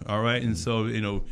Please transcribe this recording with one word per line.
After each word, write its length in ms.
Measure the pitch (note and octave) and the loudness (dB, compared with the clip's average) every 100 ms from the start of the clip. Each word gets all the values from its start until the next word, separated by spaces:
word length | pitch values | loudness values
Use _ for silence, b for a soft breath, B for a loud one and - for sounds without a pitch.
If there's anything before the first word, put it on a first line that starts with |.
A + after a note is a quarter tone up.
| - | -4
All 140 | G#2 | 0
right. 220 | A#2 B2 | 2 2
And 140 | A#2 E2 | 0 0
so, 280 | A#2 A2+ A2 | 0 0 0
you 140 | A2+ | 0
know, 240 | G2+ G2+ B | 0 -2 B